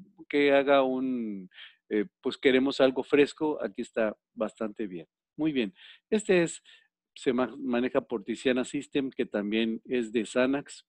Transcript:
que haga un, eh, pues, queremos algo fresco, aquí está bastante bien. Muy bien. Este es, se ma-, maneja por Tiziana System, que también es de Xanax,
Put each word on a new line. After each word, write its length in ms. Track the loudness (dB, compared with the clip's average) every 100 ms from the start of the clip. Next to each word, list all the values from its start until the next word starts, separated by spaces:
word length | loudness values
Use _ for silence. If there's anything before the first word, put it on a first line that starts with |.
| -20 -20 -4
que 240 | 2 4
haga 300 | 4 4 4
un, 640 | 2 0 -2 -4 -4 -8 -12 -18 -20 _ -4
eh, 160 | -2 -2 _
pues, 160 | -8 0
queremos 440 | 2 4 2 2
algo 220 | 2 2
fresco, 580 | 2 4 4 0 -4 -4
aquí 180 | -6 -8
está 340 | -8 -2 -2 -4 _
bastante 540 | -6 -6 -4 -8 -6 -8
bien. 200 | -10 -14 _ _ -6
Muy 140 | -2
bien. 220 | -2 -2 -6 -20 -20 _
Este 340 | -2 2 2
es, 180 | 2 -2 _ -20 _ _ _ -6
se 180 | -2
ma-, 220 | 0 0 -4
maneja 440 | -2 0 0 0
por 220 | -2 -4
Tiziana 400 | -6 -2 0 0 -2
System, 440 | -6 -4 -4 -2
que 160 | -4 -4
también 560 | -2 -2 0 0 -2 -4
es 260 | -4 -2
de 140 | -2 -2
Xanax, 600 | 0 0 0 -6 -16